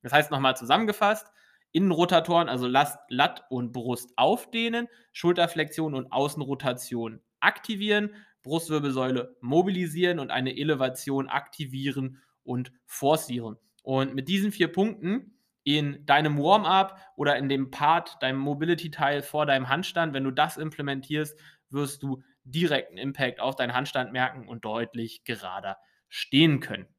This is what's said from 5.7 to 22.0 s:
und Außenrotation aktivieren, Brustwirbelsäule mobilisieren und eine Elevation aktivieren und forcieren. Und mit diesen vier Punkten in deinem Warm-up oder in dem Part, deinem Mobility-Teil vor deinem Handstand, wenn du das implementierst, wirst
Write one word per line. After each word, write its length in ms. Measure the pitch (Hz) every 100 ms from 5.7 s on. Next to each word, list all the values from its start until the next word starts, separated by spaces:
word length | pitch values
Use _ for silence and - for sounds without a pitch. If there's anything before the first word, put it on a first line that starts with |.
| 156 160
und 180 | 135 127
Außenrotation 1080 | 127 139 143 135 135 135 123 - 120 113 110 _ _
aktivieren, 760 | 160 - - 208 214 208 208 208 - _
Brustwirbelsäule 920 | 127 160 160 156 143 131 131 127 123 -
mobilisieren 760 | 120 151 190 185 175 156 180 175
und 120 | 135
eine 260 | 127 127 -
Elevation 720 | 147 147 131 131 - 135 135
aktivieren 960 | 139 - - 143 131 139 135 131 131 _ _
und 300 | - 123 127 _ _
forcieren. 720 | - 139 156 156 120 113 107 _ _
Und 320 | - 131 135
mit 140 | 135 135
diesen 220 | 190 202
vier 220 | - 170
Punkten 640 | 185 208 202 165 226 - _ _ _
in 440 | - 147 147 139 -
deinem 320 | 139 151 147
Warm-up 600 | 147 208 170 190 190 - - -
oder 200 | 143 131
in 140 | 135
dem 200 | 135 131
Part, 460 | - 147 165 165 -
deinem 160 | 127 135
Mobility-Teil 840 | 139 147 160 165 165 147 143 143
vor 220 | 135 151
deinem 240 | 147 135 127
Handstand, 460 | 143 190 175 165
wenn 100 | 135
du 60 | 135
das 260 | 131 147 -
implementierst, 840 | 156 - 143 135 131 151 151 - - _ _
wirst 340 | 139 143 -